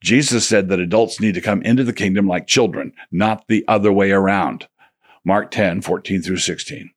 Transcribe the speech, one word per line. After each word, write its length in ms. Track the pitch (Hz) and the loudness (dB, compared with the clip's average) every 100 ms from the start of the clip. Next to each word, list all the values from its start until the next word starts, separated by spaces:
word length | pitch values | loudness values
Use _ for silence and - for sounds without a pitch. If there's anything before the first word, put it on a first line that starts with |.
Jesus 440 | - 123 139 120 - | 0 2 2 0 0
said 220 | 110 92 | -2 0
that 100 | 92 | -2
adults 400 | 87 110 113 - | 0 0 0 0
need 140 | 107 | -2
to 80 | 90 | -2
come 220 | 107 101 | -2 -2
into 200 | 110 127 | 2 0
the 80 | 120 | 0
kingdom 360 | - 101 98 98 | -2 0 2 0
like 180 | 90 - | -2 0
children, 480 | 131 107 80 69 - - | 0 0 -2 -10 -14 -6
not 360 | 85 107 107 - | -2 0 -2 0
the 180 | 107 - | 0 2
other 240 | 107 101 | 2 4
way 200 | 98 98 | 4 4
around. 560 | 98 98 98 71 64 - _ _ _ _ _ 87 | 4 2 2 -2 -6 -16 _ _ _ _ _ 0
Mark 240 | 101 107 | 0 0
ten 320 | - 95 90 | 0 0 0
fourteen 400 | - 90 - 95 | -4 -4 -2 -4
through 160 | 82 90 | -2 -4
sixteen. 540 | - 80 - 67 - | -4 -6 -10 -14 -16